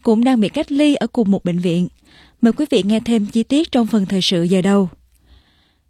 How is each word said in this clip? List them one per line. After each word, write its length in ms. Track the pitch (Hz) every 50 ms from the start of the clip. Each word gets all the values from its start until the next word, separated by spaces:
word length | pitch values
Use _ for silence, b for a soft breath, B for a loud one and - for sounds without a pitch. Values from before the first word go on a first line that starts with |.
cũng 220 | - 233 220 220 240
đang 160 | 262 262 233
bị 80 | 208 175
cách 240 | - 277 320 -
ly 220 | 285 277 302 294 285
ở 120 | - -
cùng 240 | 233 - 254 226 196
một 140 | 196 - -
bệnh 140 | 180 170 175
viện. 300 | 175 185 165 175 180 - - b b b b b b b b b
Mời 120 | - 226
quý 140 | 226 - 302 -
vị 120 | 285 233
nghe 180 | - 202 220 220
thêm 260 | 233 233 233 226 208
chi 160 | 202 - 233
tiết 300 | 226 - 269 294 339 -
trong 140 | - 254 233
phần 200 | 214 - 214 190
thời 160 | 170 202 190
sự 200 | 175 - 196 170
giờ 200 | 170 175 196 185
đầu. 260 | 180 196 202 202 190 170 - - _ _ _ _ _ _ - _ _ _ _ _ _ _ _ _ _